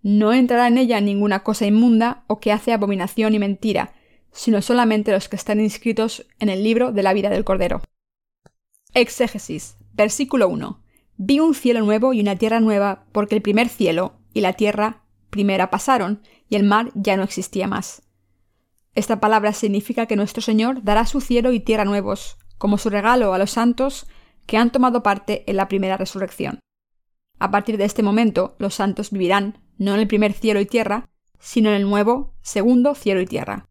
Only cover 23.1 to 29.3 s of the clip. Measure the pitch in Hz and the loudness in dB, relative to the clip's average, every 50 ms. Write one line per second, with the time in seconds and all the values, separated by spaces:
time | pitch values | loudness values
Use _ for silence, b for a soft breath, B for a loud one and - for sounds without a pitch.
23.1 | 247 254 233 202 185 185 196 196 - 233 226 240 240 - 262 - - - - b | 2 2 2 2 2 0 -2 -2 0 0 0 0 0 0 -2 -4 -4 -8 -16 b
24.1 | b b b b b b b - - 214 240 233 - 269 254 254 233 240 - 208 | b b b b b b b -2 0 2 2 4 4 4 4 4 2 2 2 0
25.1 | 202 202 - - 208 208 - - 196 196 196 196 202 190 190 190 190 190 190 190 | 0 0 -2 -6 -6 -6 -4 -4 -2 -2 0 0 0 -2 0 -2 -2 -2 -4 -6
26.1 | - 190 190 180 - - - 139 - - _ _ _ _ _ _ _ _ _ _ | -6 -8 -8 -8 -6 -8 -8 -8 -8 -10 _ _ _ _ _ _ _ _ _ _
27.1 | _ _ _ _ _ - - 190 202 202 202 - 214 208 196 208 - - 214 202 | _ _ _ _ _ -4 -4 0 0 0 0 0 -2 0 0 0 0 0 0 2
28.1 | 202 214 233 220 190 - 185 - - _ 202 196 - - 202 196 185 - 220 - | 2 2 2 2 2 0 -2 -2 -4 _ -6 -6 -2 -2 -2 -2 -2 -4 -6 -6
29.1 | 202 196 185 175 | -4 -2 0 2